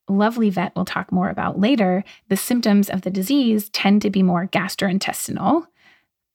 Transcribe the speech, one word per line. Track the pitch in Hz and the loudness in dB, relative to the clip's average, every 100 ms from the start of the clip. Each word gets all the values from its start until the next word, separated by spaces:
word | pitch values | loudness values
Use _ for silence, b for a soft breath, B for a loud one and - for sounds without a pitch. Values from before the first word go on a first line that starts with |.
| - | -2
lovely | 196 208 240 220 | 2 2 2 0
vet | 185 175 - | 0 -4 -4
will | 185 | -4
talk | - 180 | -4 -2
more | 185 180 | -2 -2
about | 180 - - | -2 -4 0
later, | 208 277 190 185 - B - | 2 2 2 0 -4 B -4
the | 196 | -4
symptoms | - 247 226 202 196 | -2 -2 2 2 2
of | 190 | -2
the | 180 | -4
disease | 190 190 285 240 214 208 | -4 0 2 2 0 -2
tend | - 196 208 | 0 4 4
to | 208 | 2
be | 196 | 2
more | 185 175 185 | 2 2 -2
gastrointestinal, | - 190 - 196 185 - - - - - 311 320 b b b b _ _ | -4 -4 -4 -2 -2 -4 -8 -8 -4 0 0 -2 b b b b _ _